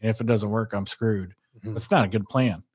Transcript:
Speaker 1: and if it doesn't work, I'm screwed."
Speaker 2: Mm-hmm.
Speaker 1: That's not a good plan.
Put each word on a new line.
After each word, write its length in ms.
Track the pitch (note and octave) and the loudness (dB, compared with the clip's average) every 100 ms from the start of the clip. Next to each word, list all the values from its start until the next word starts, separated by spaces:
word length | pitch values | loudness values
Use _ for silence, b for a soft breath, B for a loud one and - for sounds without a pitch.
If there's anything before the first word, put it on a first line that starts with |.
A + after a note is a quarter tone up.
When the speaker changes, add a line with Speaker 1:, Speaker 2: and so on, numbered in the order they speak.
Speaker 1:
and 100 | A2 | -2
if 100 | A2 | 0
it 60 | A#2 | 2
doesn't 240 | A2+ G#2 | 2 2
work, 220 | A2 A2 | -2 -2
I'm 140 | G2+ G2 | -4 -6
screwed." 480 | - A2+ G#2 F#2 - _ - | -2 0 0 -4 -14 _ -14
Speaker 2:
Mm-hmm. 160 | G#2+ | -8
Speaker 1:
That's 160 | A2 - | -6 2
not 140 | F#3+ | 2
a 40 | G2+ | 4
good 180 | G#2+ G2 | 0 0
plan. 360 | C3 B2+ E2+ - | 0 0 -2 -10